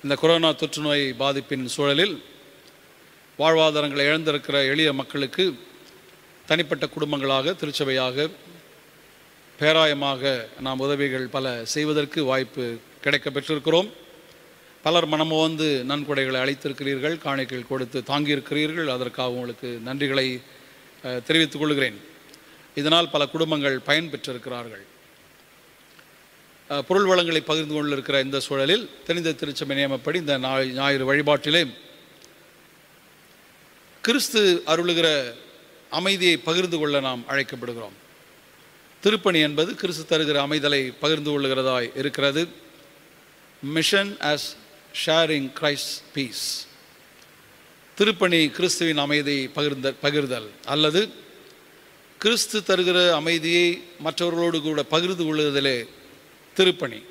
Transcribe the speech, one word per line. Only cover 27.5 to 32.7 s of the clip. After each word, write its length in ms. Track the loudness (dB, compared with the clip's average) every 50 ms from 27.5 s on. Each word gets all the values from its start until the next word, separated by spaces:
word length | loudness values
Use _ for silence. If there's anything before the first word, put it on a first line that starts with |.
பகிர்ந்து 220 | -2 -2 0 -2 -2
கொண்டிருக்கிற 440 | -2 -2 -2 -2 -4 -2 0 0 0 0
இந்த 120 | 0 -2 -4 -4 -2
சூழலில் 380 | -2 0 2 2 2 0 0 -6 -16 -18 -6
தெரிந்த 300 | -4 -2 -2 0 -2 -2 -4
திருச்சபை 360 | -6 -8 -6 -8 -6 -4 0 0
நியமப்படி 340 | 0 0 0 -2 -2 -2 -4 -2 0
இந்த 120 | 0 -2 0 0
ஞாய்-, 260 | -2 0 0 0 -2 -2 0
ஞாயிறு 260 | 0 2 2 2 2 2
வழிபாட்டிலே 540 | 2 2 4 4 2 2 2 2 2 2 2 2 -4 -14 -20 -20 -20 -20 -20 -20 -20 -20 -20 -20 -20 -20 -20 -20 -20 -20 -20 -20